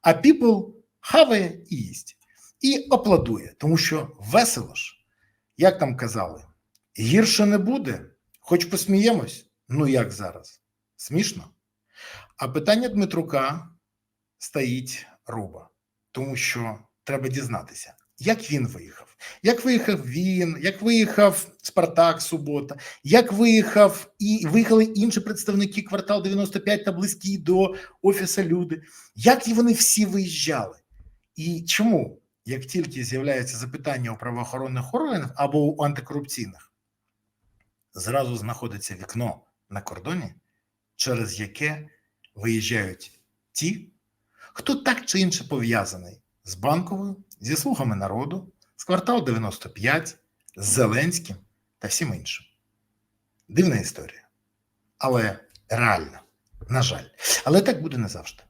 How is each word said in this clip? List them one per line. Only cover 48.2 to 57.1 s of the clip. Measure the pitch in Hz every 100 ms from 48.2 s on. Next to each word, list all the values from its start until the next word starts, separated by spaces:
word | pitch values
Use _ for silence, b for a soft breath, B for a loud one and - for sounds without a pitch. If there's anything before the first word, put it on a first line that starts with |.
| 147 185 - _ _ _
з |
Квартал | - 185 185 240
дев'яносто | 131 113 107 - -
п'ять, | - 113 156 160 - _ _ _ -
з | 101
Зеленським | 120 113 113 160 170 170 95 _ _ _ _
та | 101
всім | - 147
іншим? | 90 69 - _ _ _ _ _ _ _ _ _ _ _
Дивна | 110 185 113
історія, | - - - - _ _ _ _ _ _ _ _
але | 131 123 107 95 _ - _
реальна, | 113 117 92 73 - _ _ _ - -
на | 127
жаль. | 127 - -